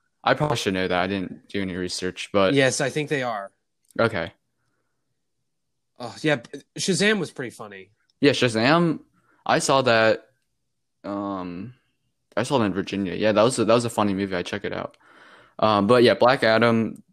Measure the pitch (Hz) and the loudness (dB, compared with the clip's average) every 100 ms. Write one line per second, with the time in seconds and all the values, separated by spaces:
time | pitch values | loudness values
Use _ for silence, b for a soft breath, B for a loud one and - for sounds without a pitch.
0 | _ _ 113 131 151 120 107 95 92 90 | _ _ -2 0 0 -2 -2 -2 0 0
1 | 95 98 90 - _ 101 95 90 90 - | 0 -4 -6 -12 _ -8 -6 -6 -8 -6
2 | 92 - - 101 95 139 131 - 139 147 | -8 -8 -4 2 2 4 2 0 -4 -4
3 | 143 147 123 107 98 _ _ _ _ - | -4 -4 -4 -8 -10 _ _ _ _ -2
4 | - 85 82 _ _ _ _ _ _ _ | -2 0 -8 _ _ _ _ _ _ _
5 | _ _ _ _ _ _ _ _ _ - | _ _ _ _ _ _ _ _ _ -16
6 | 120 107 156 147 - - - - 170 160 | -16 -6 -2 -2 -4 -20 -16 -8 -4 0
7 | 202 214 151 - 123 - 107 98 95 _ | 0 0 -4 -10 -14 -14 -18 -18 -20 _
8 | _ - 143 - 127 110 120 170 170 - | _ 0 2 4 0 2 2 2 2 -2
9 | _ _ _ _ - 131 - 135 123 113 | _ _ _ _ -2 -2 2 2 4 4
10 | 110 - - _ _ _ _ _ _ _ | 4 2 -4 _ _ _ _ _ _ _
11 | - 101 101 95 90 87 113 - _ _ | -10 -8 -8 -8 -10 -10 -14 -18 _ _
12 | _ _ _ - 120 139 107 92 - 98 | _ _ _ -6 -2 0 0 -2 -6 -6
13 | 95 90 104 104 113 - 104 120 117 - | -6 -2 0 4 2 2 2 2 2 -2
14 | 104 95 98 90 90 104 - 95 - _ | 0 0 -4 -4 -6 -8 -8 -8 -10 _
15 | b b b b b b 110 104 101 123 | b b b b b b 2 2 4 6
16 | 120 98 120 135 113 113 117 113 107 - | 6 6 4 4 2 4 4 2 -2 -6
17 | - | -8